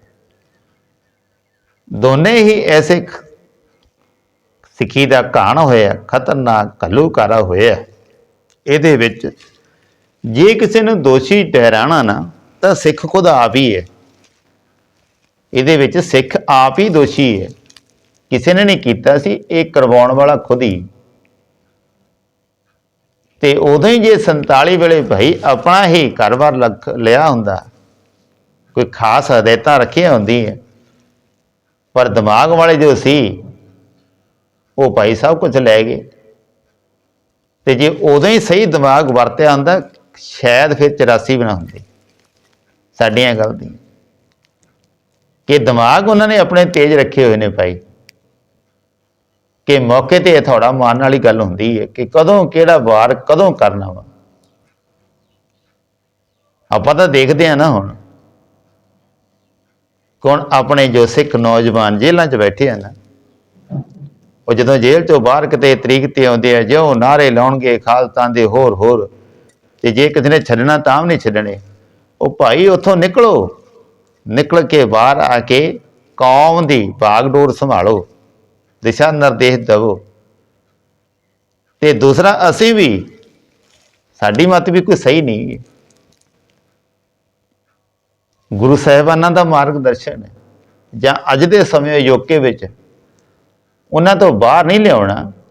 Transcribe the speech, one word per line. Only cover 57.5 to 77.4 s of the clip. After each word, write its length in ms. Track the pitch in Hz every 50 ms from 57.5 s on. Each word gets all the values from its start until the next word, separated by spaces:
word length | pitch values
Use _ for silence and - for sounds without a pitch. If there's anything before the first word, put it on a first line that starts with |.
| 151
ਨਾ 140 | 139 151 160
ਹੁਣ, 260 | 135 101 95 98 107 - - _ _ _ _ _ _ _ _ _ _ _ _ _ _ _ _ _ _ _ _ _ _ _ _ _ _ _ _ _ _ _ _ _ _ _ _ _ _ _ _ _ _ _
ਕੌਣ 220 | - 135 143 147 147 -
ਆਪਣੇ 360 | 156 135 127 131 147 143 135 131
ਜੋ 180 | 120 123 117
ਸਿੱਖ 300 | 117 - 147 147 147 -
ਨੌਜਵਾਨ 640 | 123 117 117 117 117 117 117 107 113 110 104 104 101
ਜੇਲ੍ਹਾਂ 300 | 113 156 170 175 165 151
'ਚ 80 | 131
ਬੈਠੇ 340 | 110 104 101 101 - 139 135
ਆ 60 | 113
ਨਾ, 180 | 104 95 101 - - _ _ _ _ _ _ _ _ _ _ _ _ _ - - 139 - - _ - - - - _ _ _ _ _ _ -
ਉਹ 60 | 120
ਜਦੋਂ 240 | 110 123 117 139 131
ਜੇਲ੍ਹ 260 | 113 123 143 170 170
'ਚੋਂ 160 | 165 160 139
ਬਾਹਰ 280 | 110 120 131 147 147 135
ਕਿਤੇ 280 | - 131 131 139 135
ਤਰੀਕ 300 | 110 - 120 131 135 131
'ਤੇ 200 | 139 143 - 131
ਆਉਂਦੇ 320 | 123 120 117 110 123 120 117
ਆ, 40 |
ਜਿਉਂ 340 | 113 107 135 156 160 151 135
ਨਾਅਰੇ 360 | 117 117 127 143 147 147 131
ਲਾਉਣਗੇ 480 | 120 117 120 131 135 135 123 127 120 113
ਖਾਲਸਾ 480 | - - 117 127 127 120 - 127 123 120
ਦੇ, 180 | 117 120 117
ਹੋਰ 280 | 107 104 127 131 123 104
ਹੋਰ, 360 | 92 101 117 120 110 101 98 - _ _ _ _ _ _ _ _ _ _ _ _ _
ਤੇ 100 | - 120
ਜੇ 180 | 110 117 143 147
ਕਿਸੇ 200 | 143 151 120 143
ਨੇ 120 | 151 156
ਛੱਡਣਾ 360 | - - 120 113 120 143 151 147
ਤਾਂ 240 | 143 143 131 147
ਵੀ 60 | 165 175
ਨਹੀਂ 120 | 170 -
ਛੱਡਣੇ। 400 | - 113 104 107 104 104 98 98 98 - _ _ _ _ _ _ _ _ _ -
ਉਹ 140 | - 139 135 -
ਭਾਈ 280 | 147 120 117 151 185 196
ਉੱਥੋਂ 300 | 185 180 - 196 190 175
ਨਿਕਲੋ, 640 | 165 185 180 - 233 226 190 131 95 90 - - _ _ _ _ _ _ _ _ _ _ _ _ _ 107
ਨਿਕਲ 400 | 107 127 151 - 170 170 156 123
ਕੇ 180 | 147 151 131
ਬਾਹਰ 320 | 107 101 110 117 131 139 147
ਆ 220 | 156 135 123 120
ਕੇ 400 | 117 - 131 131 151 170 - - - _ _ _ _ _ _ -
ਕੌਮ 500 | 131 127 131 139 147 165 165 170 170 143
ਦੀ 260 | 143 123 104 95 95 -
ਬਾਗਡੋਰ 540 | 107 104 104 113 127 139 131 143